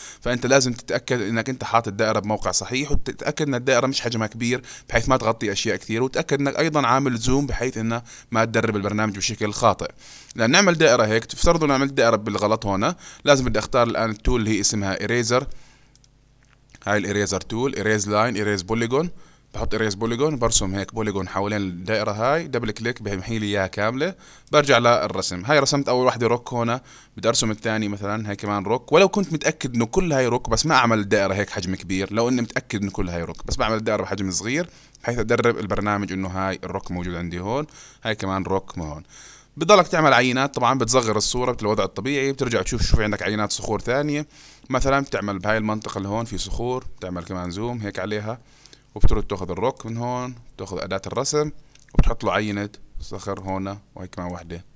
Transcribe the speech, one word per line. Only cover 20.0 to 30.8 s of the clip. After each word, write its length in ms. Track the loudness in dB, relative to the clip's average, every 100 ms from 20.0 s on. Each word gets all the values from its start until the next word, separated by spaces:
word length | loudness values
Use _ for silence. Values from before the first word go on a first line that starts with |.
| -2 0 -2 0
برسم 380 | 2 2 0 -2
هيك 180 | -4
بوليجون 340 | -4 -4 -4 -4
حوالين 340 | -4 -2 -2
الدائرة 500 | -4 -6 -4 -2 -2
هاي، 360 | -2 0 0 -2
دبل 240 | -4 -4
كليك 300 | -4 -6 -6
بيمحي 380 | -6 -6 -4 -4
لي 60 | -2
إياها 220 | 0 -2
كاملة، 480 | -2 -2 -2 -4 -6 -16 -20 0
برجع 260 | 2 6 6
للرسم. 680 | 6 4 2 -2 -4 -4 2
هاي 140 | 2
رسمت 300 | 4 2 2
أول 160 | 2 2
واحدة 220 | 2 2
روك 260 | 0 -2
هنا، 280 | -4 -2 -4 -8 -20 -20 -4
بدي 100 | 0
أرسم 240 | 2 0
الثاني 360 | -2 -2 -2 -2
مثلا، 420 | -4 -4 -4 -6
هاي 60 | -6
كمان 280 | -4 -2
روك. 280 | 0 -2 2
ولو 180 | 4 6
كنت 240 | 4 -2
متأكد 420 | -2 -2 -4 -2 -2
إنه 100 | 0
كل 280 | 2 2
هاي 140 | 2 2
روك، 220 | 0 0
بس 160 | 0 2
ما 100 |
أعمل 240 | 4